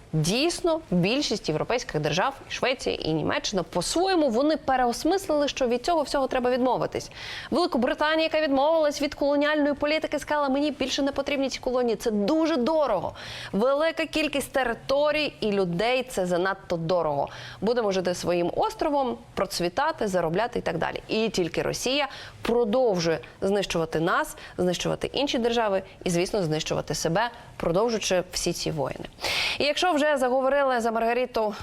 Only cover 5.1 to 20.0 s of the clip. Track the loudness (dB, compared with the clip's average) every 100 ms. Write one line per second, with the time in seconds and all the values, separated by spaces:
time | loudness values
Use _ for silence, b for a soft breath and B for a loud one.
5.1 | 0 0 0 0 0 0 0 0 0 0
6.1 | 0 0 0 0 2 2 2 0 -4 -8
7.1 | B B B B 0 2 2 0 2 2
8.1 | 2 2 2 2 4 4 4 2 0 -4
9.1 | 0 2 2 2 2 2 2 0 0 0
10.1 | -4 -2 0 2 2 0 0 -2 0 0
11.1 | 0 -2 0 -2 -2 -2 0 0 0 0
12.1 | 0 2 2 2 2 2 2 2 0 -2
13.1 | B B B B 0 2 2 0 0 -2
14.1 | 0 0 -2 -2 0 0 -2 0 2 2
15.1 | 2 0 -2 0 2 0 0 2 0 0
16.1 | -2 0 2 2 -2 -4 -4 2 2 2
17.1 | 0 -2 B B B 0 0 2 0 0
18.1 | -2 0 0 0 0 -2 0 0 0 0
19.1 | -4 -8 -4 -4 0 -2 0 -2 0